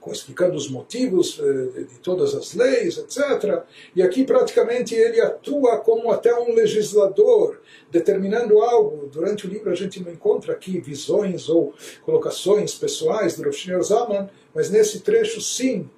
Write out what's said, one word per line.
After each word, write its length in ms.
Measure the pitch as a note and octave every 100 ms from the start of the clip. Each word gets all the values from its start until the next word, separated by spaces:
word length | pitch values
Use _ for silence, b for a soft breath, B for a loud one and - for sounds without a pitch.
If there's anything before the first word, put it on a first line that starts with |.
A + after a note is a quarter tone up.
com, 100 | -
explicando 460 | - - C3 F3+ D3+
os 120 | B2+
motivos, 680 | B2+ - A#3+ C4 F#3 - -
eh, 380 | C#3+ C3+ B2+ E2+
de, 40 | F2
de 140 | -
todas 360 | - F3+ C#3 C#3
as 180 | - F3
leis, 420 | C4 B3 F3 -
et 120 | -
cetera. 560 | B3+ C#4+ B3 G#3 E3+ - B B F3
E 80 |
aqui 220 | F#3 C4 C4
praticamente 680 | C4 - - G#3+ - -
ele 280 | A3+ A3+ A3+
atua 560 | - - - C#4+ B3 A3
como 340 | - A3+ A3+
até 260 | G3 A#3 A#3+
um 160 | A#3+
legislador, 1080 | A3+ G#3 G#3+ G3+ G#3 G3 G3 A#3+ A3+ - - B B B
determinando 720 | E3+ E3 F#3+ G3 A3+ A#3+ G#3+
algo. 460 | A#3 A#3+ D3 D3+ C#3
Durante 400 | C#3 F#3 G#3 F#3
o 20 |
livro 220 | G#3 G3
a 40 | E3+
gente 280 | F#3+ -
não 80 | F3
encontra 400 | D#3+ G3+ - -
aqui 260 | - - F3+
visões 680 | C#3+ C#3 - F3 G3 D#3+ C#3
ou 260 | E3 C#3+ B B B
colocações 720 | - D#3 - - F3+ G#3 E3 -
pessoais 640 | D3 - D#3+ A3 F#3+ -
do 60 |
Rav 100 | D3+
Shlomo 280 | C#3 F#3 F3+
Zalman, 480 | E3 G#3+ A#3+ G3+ G3 b b
mas 160 | D#3 D3+
nesse 300 | G#3 G#3 F#3+
trecho 400 | - A3+ G#3+ -
sim 500 | - - C4 G#3+ D3